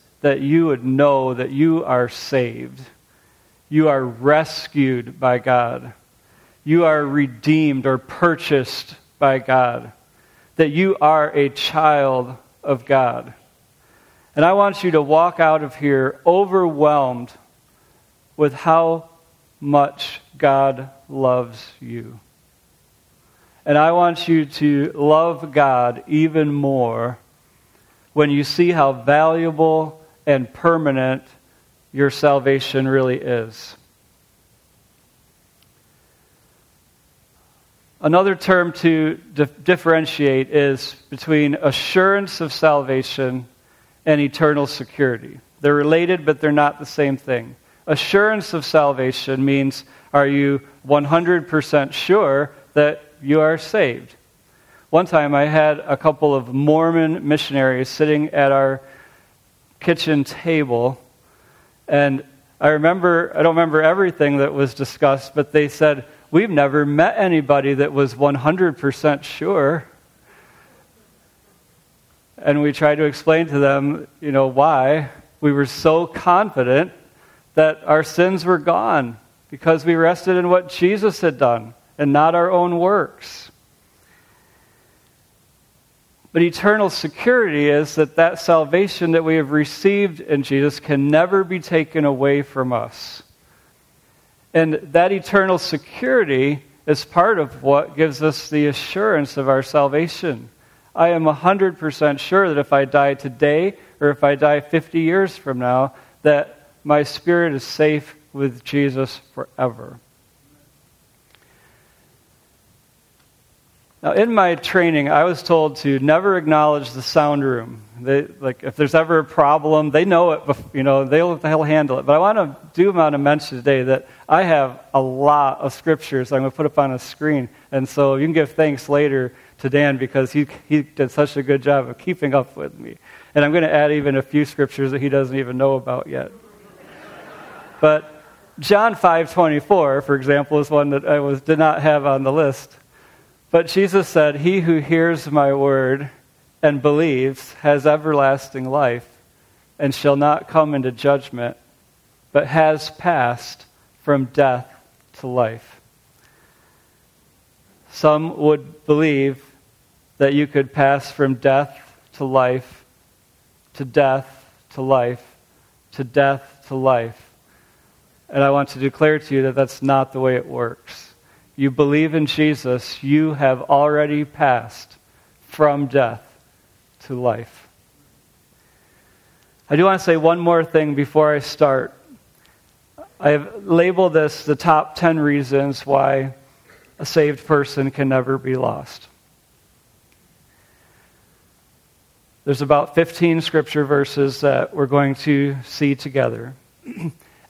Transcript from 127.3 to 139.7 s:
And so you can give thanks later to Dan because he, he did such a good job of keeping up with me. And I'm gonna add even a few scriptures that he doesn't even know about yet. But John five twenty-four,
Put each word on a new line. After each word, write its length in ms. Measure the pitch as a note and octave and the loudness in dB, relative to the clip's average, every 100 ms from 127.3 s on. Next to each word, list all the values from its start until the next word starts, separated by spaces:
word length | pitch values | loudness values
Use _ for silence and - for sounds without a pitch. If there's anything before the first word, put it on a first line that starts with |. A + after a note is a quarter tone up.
| C#3+ A#2+ _ - | -2 -4 _ -8
And 160 | C3+ C3+ | -6 -4
so 280 | - C#3 C3+ | 0 0 0
you 100 | D#3 | 0
can 80 | |
give 180 | D#3+ C#3+ | 0 -2
thanks 380 | - D#3 C#3 - | 0 0 0 -2
later 440 | C#3+ D3 C3+ B2+ - _ _ | 0 2 0 -4 -8 _ _
to 100 | C3+ | -2
Dan 260 | C#3+ D3 C3+ | 2 2 0
because 380 | C3 C#3 B2+ | -4 -2 -2
he, 140 | D3 C#3+ - - | -2 -4 -6 -2
he 140 | D3+ | -2
did 300 | C#3+ - C3 | -2 -4 -4
such 260 | - D3 C#3+ | 0 -2 -2
a 60 | |
good 200 | C3+ C#3 | -2 -2
job 240 | C3+ C#3 B2 | 2 0 -2
of 100 | A#2+ | -10
keeping 380 | - F3 D3 C#3 | -8 -6 -2 -2
up 220 | B2+ - | -2 -10
with 200 | C#2+ - | -14 -14
me. 200 | - - _ - - | -20 -20 _ -20 -6
And 120 | D3 D3 | 0 2
I'm 80 | |
gonna 140 | E3+ D#3 | 2 2
add 260 | D3+ D3 | 2 2
even 240 | D3+ C#3+ C3+ | 0 0 -2
a 40 | |
few 220 | - D3 | -2 -2
scriptures 480 | C#3+ - C3+ - C3+ | -2 -2 -4 -2 -4
that 100 | C3+ | -2
he 60 | C#3 | -2
doesn't 300 | C#3 C3 C3+ | 0 -2 -4
even 200 | B2 B2+ | -6 0
know 180 | C#3 C3+ | 0 0
about 320 | B2 B2+ - | -4 -8 -6
yet. 220 | C3 B2+ - - - - - - - - - - - - - - - | -10 -10 -16 -20 -20 -20 -20 -20 -20 -20 -20 -20 -20 -20 -20 -20 0
But 440 | D3+ D3+ - - - _ _ - | 2 2 -4 -20 -20 _ _ -14
John 360 | C#3+ G3+ A3+ G3 | 0 2 2 2
five 380 | F3+ E3 D#3+ | 2 2 0
twenty-four, 720 | F3+ E3 D3 - | 0 2 0 0